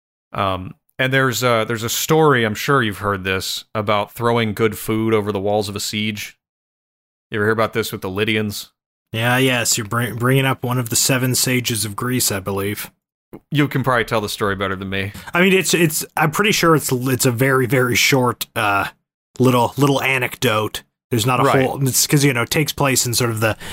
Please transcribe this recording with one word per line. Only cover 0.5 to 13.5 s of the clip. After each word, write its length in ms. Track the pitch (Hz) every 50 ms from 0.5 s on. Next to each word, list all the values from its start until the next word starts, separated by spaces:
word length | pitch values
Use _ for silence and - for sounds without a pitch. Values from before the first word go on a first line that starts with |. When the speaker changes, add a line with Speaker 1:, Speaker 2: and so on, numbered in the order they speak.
| 95 92 92 98 - _ _ _ _ -
Speaker 1:
and 140 | 131 131 131
there's 300 | 135 131 131 117 107 123
a, 200 | 123 120 113 110
there's 180 | 107 117 110 113
a 60 | 117
story, 540 | - - - - 160 156 160 151 139 123 113
I'm 120 | 107 104
sure 280 | - - - 139 139 120
you've 140 | 107 98 90
heard 260 | 104 101 101 95 92
this, 400 | 95 95 95 90 - - - - _ -
about 380 | 110 104 104 107 101 104 -
throwing 420 | - - 117 117 117 117 113 110 98
good 240 | - - - - -
food 360 | - - 113 110 113 113 110
over 180 | 107 101 104
the 80 | 101 98
walls 300 | 95 101 101 107 104 98
of 80 | 98 98
a 40 |
siege. 560 | - - - 107 107 107 107 104 - - - _ _ _ _ _ _ _ _ _ _ _ _ _ _ _ _ _ _ -
You 80 | - 110
ever 60 | 104
hear 80 | 107 110
about 180 | 110 110 107
this 220 | - 117 107 - -
with 80 | 101
the 80 | - 98
Lydians? 640 | 92 98 110 110 110 107 107 104 101 - - - _ _ _ _ _ _ _ _
Speaker 2:
Yeah, 260 | - 110 117 120 123 127
yes, 400 | 131 131 127 120 113 - - -
you're 80 | 113
bring-, 300 | 101 113 117 120 117 -
bringing 300 | 120 117 127 131 135 135
up 180 | 135 131 - -
one 160 | 123 123 131
of 100 | 123 117
the 60 | -
seven 400 | - - - 139 127 123 127 123
sages 500 | - - 135 127 123 113 - 120 104 104
of 100 | 110 101
Greece, 360 | - 120 123 127 127 - -
I 80 | 107 98
believe. 500 | 95 104 98 98 98 101 104 - - - _ _ _ _ _ _ _ _ - - _ -